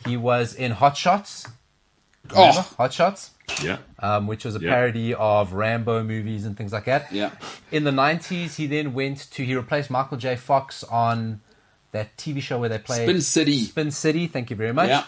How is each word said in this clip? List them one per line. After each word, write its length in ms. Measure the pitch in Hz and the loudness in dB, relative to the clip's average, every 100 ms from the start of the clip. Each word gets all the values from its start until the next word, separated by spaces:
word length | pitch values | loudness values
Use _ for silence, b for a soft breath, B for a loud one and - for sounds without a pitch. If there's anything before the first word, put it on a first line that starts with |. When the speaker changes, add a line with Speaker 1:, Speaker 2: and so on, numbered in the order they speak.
Speaker 1:
He 120 | 120 120 | -6 -2
was 380 | 117 123 117 | 0 2 0
in 180 | - 127 | -4 -4
Hot 240 | 101 139 143 | 4 4 4
Shots. 500 | 180 202 - - - - _ _ _ _ _ _ - | 2 2 0 -16 -16 -20 _ _ _ _ _ _ 0
Speaker 2:
Oh. 80 | 190 170 | 8 10
Speaker 1:
Remember 140 | 175 180 - | 8 2 0
Hot 140 | 127 | -2
Shots? 380 | - 175 202 - _ - - | 2 0 0 -14 _ -10 -6
Speaker 3:
Yeah. 160 | 80 107 - - | -4 -6 -8 -6
Speaker 1:
Um, 260 | 101 104 101 | 0 0 0
which 180 | 110 | -4
was 120 | 120 104 | -6 -4
a 20 | |
Speaker 3:
Yeah. 120 | 131 | 0
Speaker 1:
parody 420 | 127 123 117 113 | 2 2 0 -2
of 380 | 117 107 104 95 | 0 2 4 2
Rambo 500 | 95 110 117 113 113 | 0 0 0 0 -2
movies 420 | 110 110 107 107 | -2 -4 -4 -6
and 120 | 107 101 | -6 -8
things 160 | 104 | -8
like 140 | 107 110 | -6 0
that. 260 | 139 147 | -2 0
Speaker 2:
Yeah. 180 | 101 104 - B B - | -4 -4 -6 B B -6
Speaker 1:
In 140 | 156 | -2
the 80 | 147 | 0
nineties, 640 | 135 143 165 - 180 170 143 | 2 2 0 -4 -6 -6 -6
he 100 | 139 | -4
then 260 | 151 147 | -2 -4
went 380 | 123 139 139 - | -4 -4 -6 -12
to, 140 | - | -6
he 100 | 127 | -4
replaced 340 | 131 120 151 127 | -2 -2 -4 -2
Michael 280 | 127 135 131 | -2 -2 -4
J. 180 | 127 | -4
Fox 480 | 123 - 135 135 - | -4 0 0 0 -14
on 580 | - 117 117 117 113 107 _ b b b _ | -4 0 2 0 -2 -8 _ b b b _
that 240 | 107 107 - | -8 -8 -8
T 140 | 160 | -6
V 80 | 139 | -6
show 180 | - 127 | -4 -2
where 100 | 120 | -2
they 100 | 110 | -4
play 260 | - 120 | -4 0
Speaker 2:
Spin 160 | 117 180 | 2 2
City. 400 | 139 165 147 143 | 2 2 4 2
Speaker 1:
Spin 320 | 110 - 151 | 0 -2 -4
City, 340 | 147 156 156 170 | 0 0 0 -2
thank 240 | 135 120 | -4 -6
you 60 | 107 | -4
very 160 | 110 | -2
much. 160 | 131 185 | 2 2
Speaker 2:
Yeah. 160 | 143 | 2